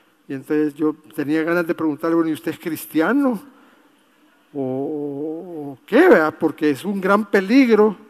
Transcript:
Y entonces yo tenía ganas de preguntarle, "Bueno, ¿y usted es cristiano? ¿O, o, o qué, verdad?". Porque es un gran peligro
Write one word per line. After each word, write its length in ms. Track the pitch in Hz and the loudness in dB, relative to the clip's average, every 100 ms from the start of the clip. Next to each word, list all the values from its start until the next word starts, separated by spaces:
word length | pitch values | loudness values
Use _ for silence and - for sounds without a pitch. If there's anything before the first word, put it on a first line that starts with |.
| _ _ _ | _ _ _
Y 60 | |
entonces 420 | 139 131 151 151 | -14 -4 -2 -2
yo 220 | 143 156 151 - | -2 -4 -4 -12
tenía 280 | - 139 156 | -10 -4 -2
ganas 240 | 156 175 170 | 0 -2 -2
de 80 | |
preguntarle, 420 | 165 160 139 165 170 | -2 -4 -4 -2 0
"Bueno, 140 | 160 | 0
¿y 20 | |
usted 200 | 147 170 | -4 -6
es 60 | 151 | -8
cristiano? 800 | 175 156 - 151 165 269 277 208 - _ _ _ _ _ _ _ _ _ _ | -8 -10 -6 -2 0 2 0 -2 -8 _ _ _ _ _ _ _ _ _ _
¿O, 80 | 143 | -8
o, 1080 | 131 131 139 151 143 139 156 160 185 165 143 | -6 -6 -6 -8 -8 -8 -8 -10 -12 -12 -12
o 60 | 135 | -14
qué, 240 | - 233 370 | 0 4 6
verdad?". 260 | 208 156 - | 6 4 0
Porque 300 | 160 - 151 | -4 0 -2
es 160 | 135 180 | -2 -4
un 160 | 196 | -4
gran 240 | 185 202 220 | 0 0 2
peligro 680 | 202 190 262 254 214 214 190 - | -2 2 4 6 4 4 0 -12